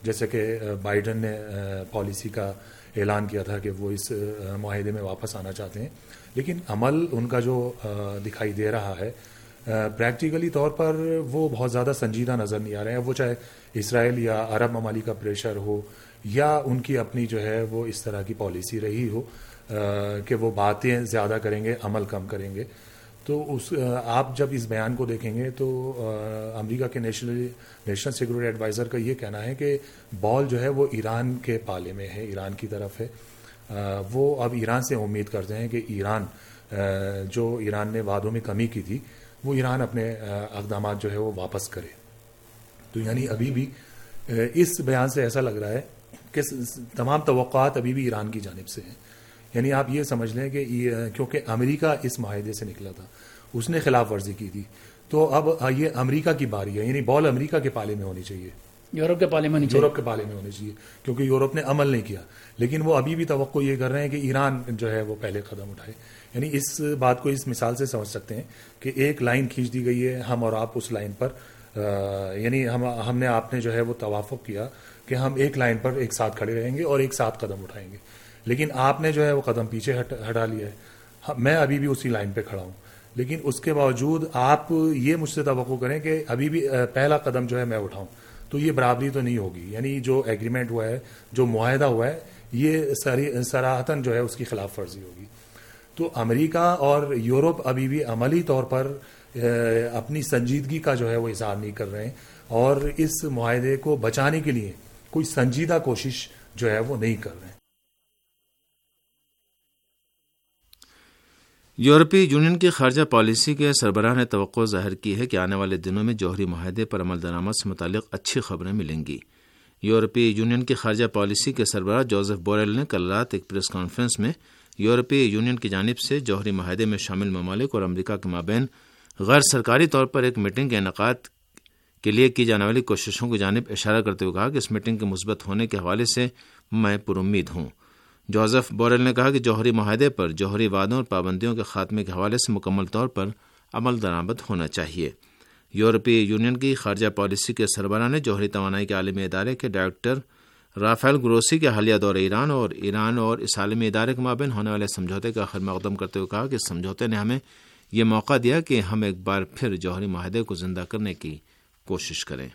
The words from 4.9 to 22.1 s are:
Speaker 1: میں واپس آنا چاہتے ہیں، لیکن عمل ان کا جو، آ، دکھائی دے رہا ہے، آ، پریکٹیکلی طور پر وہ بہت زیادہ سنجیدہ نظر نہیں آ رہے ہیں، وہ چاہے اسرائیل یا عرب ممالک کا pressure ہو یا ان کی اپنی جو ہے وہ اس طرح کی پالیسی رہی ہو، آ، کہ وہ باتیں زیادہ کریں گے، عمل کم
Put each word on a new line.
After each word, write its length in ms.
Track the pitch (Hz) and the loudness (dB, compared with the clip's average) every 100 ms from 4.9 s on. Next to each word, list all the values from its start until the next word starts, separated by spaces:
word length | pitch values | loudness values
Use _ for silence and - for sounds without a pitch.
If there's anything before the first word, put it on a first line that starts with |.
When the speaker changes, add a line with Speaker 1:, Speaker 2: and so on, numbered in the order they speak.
Speaker 1:
میں 100 | 104 | -4
واپس 340 | 98 95 110 107 | -6 -6 -8 -8
آنا 160 | 95 | -10
چاہتے 300 | 95 98 101 | -10 -10 -10
ہیں، 80 | 131 - - - - 127 | -12 -12 -20 -20 -8 -6
لیکن 220 | 139 175 - | -4 -6 -4
عمل 380 | 104 123 151 170 | 0 2 2 0
ان 160 | 117 120 | -2 0
کا 120 | 127 | 0
جو، 320 | 120 127 123 - | 0 0 -2 -6
آ، 40 | 107 104 101 101 104 | -8 -6 -6 -6 -8
دکھائی 260 | - 107 | -4 -4
دے 200 | 101 107 | 0 0
رہا 220 | 113 101 92 | 0 -4 -6
ہے، 120 | 104 123 - - - - - | -6 -8 -20 -20 -20 -16 -4
آ، 160 | 110 107 107 | -2 -2 0
پریکٹیکلی 520 | 117 120 160 160 170 | -2 0 -2 0 0
طور 220 | 147 151 | 2 0
پر 220 | 151 160 156 165 160 135 | 2 0 2 0 -2 -2
وہ 180 | 147 156 | 0 0
بہت 220 | 117 123 | 0 0
زیادہ 200 | 123 123 135 | 2 0 0
سنجیدہ 360 | 117 110 123 123 | -2 0 0 0
نظر 200 | 104 107 | 0 -2
نہیں 160 | 107 104 | -4 -6
آ 80 | |
رہے 80 | 107 | -4
ہیں، 60 | 123 | -2
وہ 160 | 123 | -2
چاہے 220 | 127 123 120 - - - | 0 0 -2 -10 -20 -8
اسرائیل 440 | 110 101 120 120 123 | -6 2 4 4 2
یا 300 | 113 107 110 | 0 0 0
عرب 220 | 110 120 | 2 2
ممالک 340 | 117 113 110 113 | 0 -2 -4 -4
کا 80 | |
pressure 420 | 104 107 101 117 101 | -4 -4 -4 -4 -4
ہو 260 | 101 104 104 - - - | -2 -2 -4 -18 -20 -12
یا 380 | 107 117 147 151 135 | -2 2 4 2 2
ان 140 | 127 | -2
کی 180 | 123 131 | 0 -2
اپنی 280 | 110 123 117 | -2 -2 -2
جو 160 | 110 | -2
ہے 220 | 107 110 | -2 -2
وہ 240 | 110 113 117 | -2 -4 -4
اس 140 | - | -6
طرح 200 | 113 101 | -6 -6
کی 120 | 98 | -6
پالیسی 480 | 110 101 87 90 113 | -6 -4 -6 -6 -4
رہی 280 | 107 107 120 | -4 -2 -2
ہو، 120 | 110 120 - - - - | -4 -8 -16 -20 -20 -8
آ، 40 | 107 101 101 101 104 101 | -4 -2 -2 -4 -6 -2
کہ 100 | 117 | 0
وہ 160 | 113 | 0
باتیں 520 | 104 101 107 127 120 | 2 2 2 0 0
زیادہ 340 | 117 113 101 110 | 0 0 0 0
کریں 200 | 104 107 | 0 -2
گے، 120 | 110 120 | -2 -2
عمل 220 | 104 107 | -2 -2
کم 220 | 101 | -2